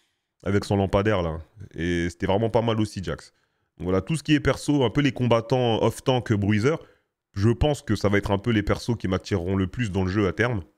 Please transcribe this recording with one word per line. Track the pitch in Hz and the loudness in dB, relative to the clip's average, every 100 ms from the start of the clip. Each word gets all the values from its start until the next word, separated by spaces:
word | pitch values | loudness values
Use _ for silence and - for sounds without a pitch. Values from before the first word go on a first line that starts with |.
| _ _ _ _ | _ _ _ _
avec | - 101 - | -2 -2 2
son | 101 | 0
lampadaire | 95 101 104 101 | 2 2 2 0
là. | 85 80 - - - | -2 -6 -12 -20 -16
Et | - 85 87 87 | -6 -2 0 -2
c'était | - 95 | -2 0
vraiment | 98 113 | 0 2
pas | 113 | 0
mal | 117 110 | 0 0
aussi | 107 101 | -2 -4
Jax. | 85 67 - _ _ _ _ - | -8 -10 -12 _ _ _ _ -10
Donc | 87 | -2
voilà, | 92 | -2
tout | 95 160 | -2 -6
ce | |
qui | - | 0
est | 147 | 2
perso, | 139 123 - 147 | 2 -2 -2 0
un | 120 | 2
peu | 139 | 2
les | 139 | 0
combattants | - 123 113 - 131 120 110 | 0 2 2 2 0 2 2
off-tank | 113 - - 127 - | 0 0 0 0 0
bruiser, | 104 101 107 123 160 - _ _ _ _ | 0 2 2 2 -2 -8 _ _ _ _
je | 101 110 | 0 2
pense | 120 147 143 | 4 2 0
que | - 104 | -2 0
ça | 101 | 2
va | 101 | 2
être | 98 | 2
un | 98 | -2
peu | 120 | 2
les | 110 | 0
persos | 101 98 - 117 | 0 -2 -2 -4
qui | 95 | -2
m'attireront | 92 - 98 87 98 | -4 -2 -4 -2 -2
le | 92 | -2
plus | - 113 | -4 -4
dans | 92 | -2
le | 92 | 0
jeu | 101 95 | 2 0
à | |
terme. | 85 120 110 - | 0 -2 -2 -8